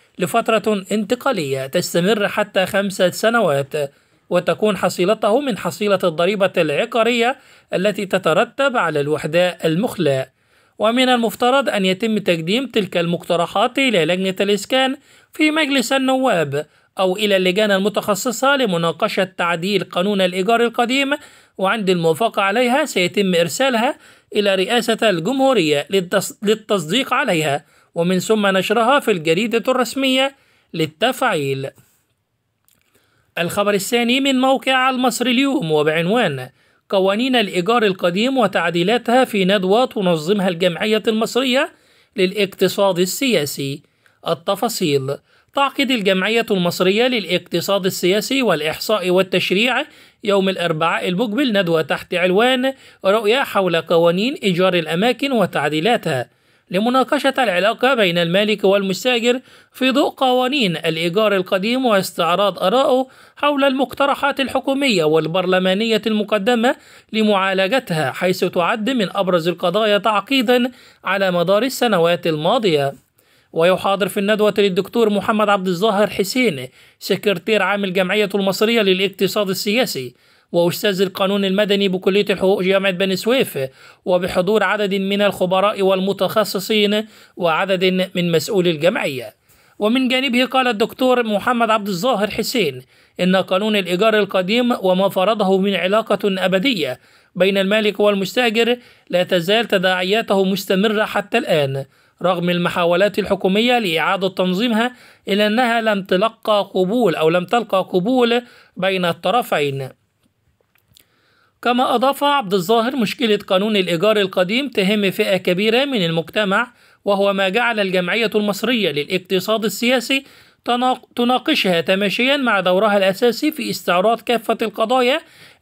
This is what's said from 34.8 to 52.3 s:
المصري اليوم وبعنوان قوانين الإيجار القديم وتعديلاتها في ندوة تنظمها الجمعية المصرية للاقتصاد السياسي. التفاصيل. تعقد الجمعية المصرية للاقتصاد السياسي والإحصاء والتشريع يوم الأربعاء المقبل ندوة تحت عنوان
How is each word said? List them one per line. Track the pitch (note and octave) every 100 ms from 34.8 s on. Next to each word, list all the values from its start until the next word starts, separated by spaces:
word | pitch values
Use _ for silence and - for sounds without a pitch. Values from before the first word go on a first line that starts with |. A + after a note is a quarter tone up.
| C4
المصري | B3+ B3+ - B3
اليوم | A#3+ C#4 C4+ D#3+
وبعنوان | D3+ D3+ D#3+ E3+ A#3+ F#3+ C3+ B2 _ _ _ -
قوانين | G3 F#3+ G#3 C4 B3
الإيجار | G3 F3+ F3+ A#3+
القديم | G#3+ F3+ F3+ F3+ B3 C4
وتعديلاتها | G3 F#3 E3+ E3+ F3+ A#3+ A#3+ B3
في | B3+ G3+
ندوة | F#3 G3+ F#3 A3
تنظمها | B3+ A#3 F3+ D#3+ D#3 G#3 F#3
الجمعية | E3 F3+ D#3+ G#3+ G#3+ A3+
المصرية | A3 A3 A#3+ C4 B3+ D#4+ - _ _ _ -
للاقتصاد | F#3 G#3 G3 - F#3 G3+ G3 F3
السياسي. | F#3 - C4+ F3+ C#3+ - C#3 C#3+ _ _ _ _ -
التفاصيل. | E3 - G3 A#3 - F3 C#3 C3 C#3+ _ _ _
تعقد | C#4+ C#4 - C4+
الجمعية | B3+ F#3+ F#3+ G3 A#3 A3+
المصرية | F#3+ F3 E3+ F#3 G#3 B3+
للاقتصاد | B3 E3+ F3 F3 E3+ F#3+ G3 F#3
السياسي | - F3+ G#3 G#3 C4+
والإحصاء | A3+ D#3 D#3 D3+ - G#3 F3+
والتشريع | F3+ F#3 F#3 - F#3+ B3 B3 D4+ - - _
يوم | G3+ G3 F#3+
الأربعاء | F#3 E3+ D#3 E3 G#3+ G3
المقبل | F3+ A#3+ A3 C#4
ندوة | G3+ F3 D#3+
تحت | D3+ F3 -
عنوان | F3 F#3